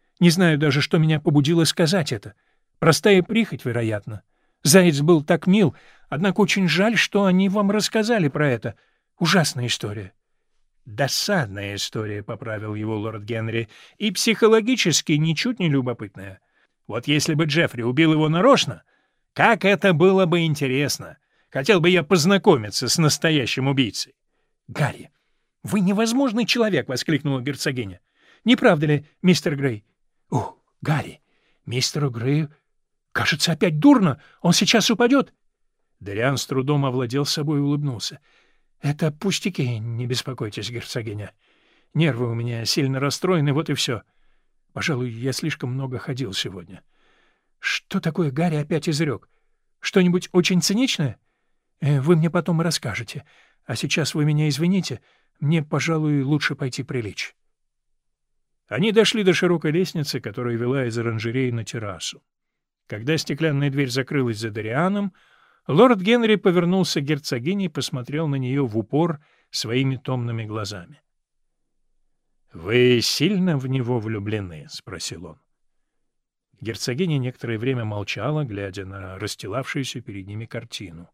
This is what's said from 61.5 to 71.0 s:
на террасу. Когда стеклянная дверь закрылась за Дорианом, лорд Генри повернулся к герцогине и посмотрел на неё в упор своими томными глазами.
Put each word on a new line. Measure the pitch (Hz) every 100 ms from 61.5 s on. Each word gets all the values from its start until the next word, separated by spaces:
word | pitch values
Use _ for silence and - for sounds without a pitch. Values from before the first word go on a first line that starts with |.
на | 117
террасу. | 110 120 104 87 - - _ _ _ _ _ _ -
Когда | 107 120 160
стеклянная | - 143 160 139 143
дверь | 139 135
закрылась | 127 131 147 123 107
за | 113
Дорианом, | 107 107 127 180 202 202 - _ _ _ _ -
лорд | 147 254 214
Генри | 185 240 226
повернулся | 214 202 175 175 190 175 165
к |
герцогине | 139 147 - 127 131 202
и | 180
посмотрел | 147 - 131 123 147 160
на |
неё | 139 127 139 131
в | 107
упор | 104 143 170 151 _ _ _
своими | - 113 127 135 131
томными | - 127 120 113
глазами. | 107 107 98 98 87 147